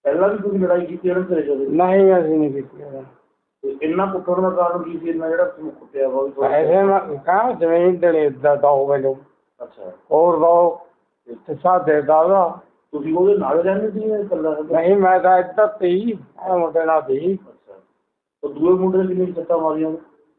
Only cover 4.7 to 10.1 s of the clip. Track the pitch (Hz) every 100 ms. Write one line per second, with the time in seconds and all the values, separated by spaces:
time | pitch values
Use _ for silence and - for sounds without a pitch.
4.7 | 175 165 160 165 160 160 170 180 - 156
5.7 | - - 139 135 131 135 135 123 147 156
6.7 | 185 196 196 - 143 - 190 247 180 165
7.7 | 170 175 180 170 160 147 131 147 143 143
8.7 | 139 139 143 135 135 - _ _ _ 120
9.7 | - 92 90 _